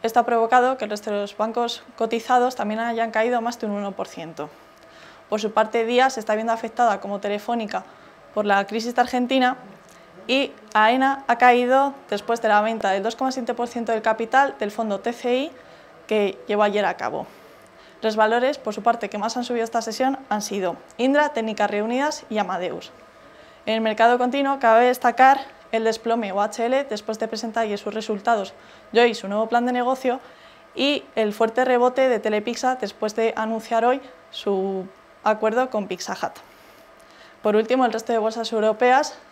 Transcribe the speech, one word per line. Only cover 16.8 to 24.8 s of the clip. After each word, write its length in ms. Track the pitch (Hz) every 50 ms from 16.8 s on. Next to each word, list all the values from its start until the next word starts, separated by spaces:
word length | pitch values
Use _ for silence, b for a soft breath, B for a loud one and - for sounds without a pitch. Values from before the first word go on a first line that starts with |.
| 202
a 140 | 175 180 -
cabo. 280 | 123 - 143 147 - - B B B B B B B B B B B B B B
Los 140 | - 220 214
valores, 420 | 214 214 220 226 240 247 269 294 285
por 160 | - 220 208
su 80 | -
parte, 260 | 196 233 233 233 214 202
que 80 | 208
más 200 | 208 202 233 -
han 80 | 247 240
subido 200 | 247 247 233 226
esta 160 | 226 226 233
sesión 380 | 220 220 214 - 254 262 277 269 - -
han 140 | 233 208
sido 340 | 208 - 202 202 185 175 170 - - - - -
Indra, 300 | 240 262 277 294 302 285
Técnicas 400 | - 226 220 220 214 214 208 202
Reunidas 560 | 208 208 214 226 240 254 285 302 294 - - -
y 100 | 220 214
Amadeus. 520 | 202 180 190 175 180 170 - - - - - - - - B B B B B B B B B B B
En 100 | - 220
el 60 | 226
mercado 380 | 220 220 214 220 226 240 247 247
continuo 400 | 247 247 240 277 277 262 277 269
cabe 280 | 254 226 220 233